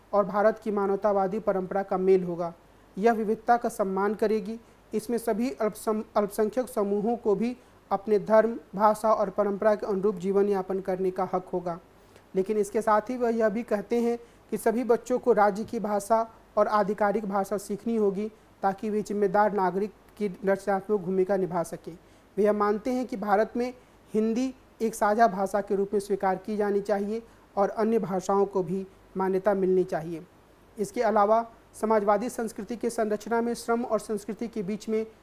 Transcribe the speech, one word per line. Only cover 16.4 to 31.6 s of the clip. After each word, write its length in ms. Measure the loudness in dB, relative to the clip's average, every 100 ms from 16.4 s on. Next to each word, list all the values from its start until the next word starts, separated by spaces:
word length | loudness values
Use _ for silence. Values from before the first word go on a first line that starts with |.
| -6 0
और 100 | 2
आधिकारिक 580 | 2 0 0 0 0 -2
भाषा 320 | -2 -2 -4
सीखनी 380 | -6 -6 -2 0
होगी 360 | 0 0 -6 -10 _ -4
ताकि 280 | -2 -2 -2
वे 120 | -2
जिम्मेदार 520 | -2 0 2 4 2
नागरिक 380 | 2 0 0 -4 -8 -20 -6
की 100 | -6 -2 -2
रचनात्मक 540 | 0 0 -2 0 -2
भूमिका 380 | 0 0 2 0
निभा 260 | 0 -2
सकें। 360 | -4 -8 -14 -18 -20 -20 _ 0
वे 60 |
यह 100 | 2
मानते 380 | 2 2 0 -2
हैं 160 | -2 -4
कि 100 | -6
भारत 360 | 0 2 2 -2
में 160 | -4 -6 -20 -20 -4
हिंदी 420 | 0 0 0 -2 -6 -18 -4
एक 140 | -4 0
साझा 320 | 2 6 4
भाषा 340 | 4 -2 -2
के 140 | -2 -2
रूप 140 | 0
में 60 | -2
स्वीकार 360 | -2 -2 0 -2
की 220 | -4 -2
जानी 240 | 0 0
चाहिए 420 | 0 -2 -2 -6 -8 -20 -8 0
और 120 | 0
अन्य 300 | 2 2 2
भाषाओं 460 | 0 -4 0 2 2
को 180 | 0
भी 240 | -2 -4 -6 -16 -12 -4
मान्यता 360 | 0 2 2
मिलनी 300 | 2 2 2
चाहिए। 420 | 2 -2 -6 -10 -14 -20 _ _ -20 -8
इसके 220 | -6 0
अलावा 500 | 2 4 4 4 0 -12